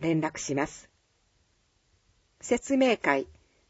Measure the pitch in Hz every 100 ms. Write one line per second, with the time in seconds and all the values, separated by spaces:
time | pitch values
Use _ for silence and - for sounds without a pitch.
0 | 160 160 156 151 - 139 151 - - _
1 | _ _ _ _ _ _ _ _ _ _
2 | _ _ _ _ - 240 - 269 262 214
3 | 165 139 - - _ _ _